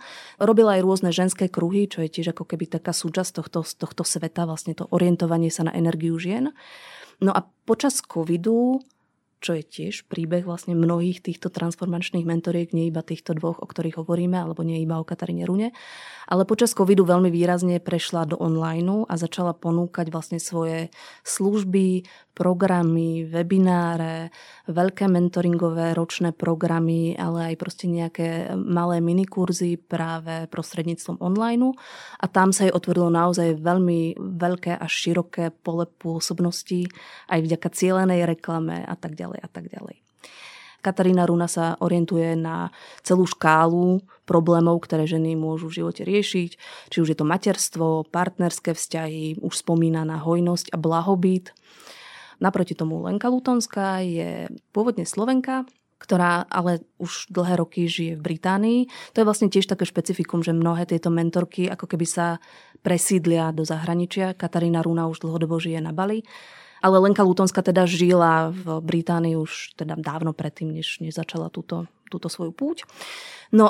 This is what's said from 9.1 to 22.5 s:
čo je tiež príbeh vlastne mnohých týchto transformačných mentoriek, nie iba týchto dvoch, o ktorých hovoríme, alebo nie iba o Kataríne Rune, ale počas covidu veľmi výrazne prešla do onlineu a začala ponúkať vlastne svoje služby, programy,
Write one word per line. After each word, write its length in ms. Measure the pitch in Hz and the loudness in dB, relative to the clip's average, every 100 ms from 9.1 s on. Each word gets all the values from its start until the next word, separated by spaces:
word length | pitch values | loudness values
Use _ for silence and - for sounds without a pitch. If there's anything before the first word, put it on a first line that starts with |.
| _ _ _ | _ _ _
čo 160 | - 165 | -6 -6
je 80 | |
tiež 480 | 151 - 160 208 - | -6 -10 -10 -10 -10
príbeh 320 | - 165 175 | -8 -2 -2
vlastne 320 | 180 170 - 170 | -4 -8 -2 2
mnohých 480 | 165 170 175 180 | 2 2 0 -4
týchto 240 | - 165 185 | -6 -8 -8
transformačných 800 | - 170 170 170 170 175 180 165 | -4 -6 -4 -4 -4 -4 -4 -2
mentoriek, 480 | 165 170 170 170 165 | -2 0 -2 -2 -2
nie 160 | 165 | -2
iba 80 | 160 | -2
týchto 360 | - 165 - 160 | -6 -8 -6 -4
dvoch, 240 | 165 170 | -4 -4
o 40 | - | -8
ktorých 360 | - 165 160 | -6 -6 -6
hovoríme, 320 | 160 170 180 180 | -4 -2 0 0
alebo 320 | 165 165 165 | -2 -4 -4
nie 160 | 165 | -2
iba 160 | 160 160 | -2 -4
o 80 | 160 | -6
Kataríne 400 | 170 175 175 175 | -8 -6 -4 -2
Rune, 240 | 190 226 233 - - - - - | -2 -2 -6 -18 -20 -20 -18 -2
ale 160 | 180 190 | 0 2
počas 300 | 214 233 - | 4 2 4
covidu 320 | 190 196 175 | 6 6 6
veľmi 260 | 180 185 | 6 4
výrazne 480 | 170 175 175 180 175 | 4 2 2 2 0
prešla 480 | - 170 - 170 160 | -2 -4 -2 -2 -2
do 80 | 170 | -2
onlineu 680 | 170 160 160 165 175 208 220 | 0 0 -2 -2 0 0 -2
a 80 | 170 | -2
začala 400 | 165 - 175 165 | -4 -2 -4 -2
ponúkať 560 | 170 170 175 180 165 | 0 0 0 -4 -4
vlastne 240 | 160 - 170 | -6 -6 -8
svoje 560 | - 170 165 160 165 - - - - | -6 -4 -4 -4 -8 -12 -20 -16 -8
služby, 800 | - 196 214 190 196 190 185 180 - _ - | -2 0 0 2 2 2 0 -4 -16 _ -2
programy, 880 | 180 | 0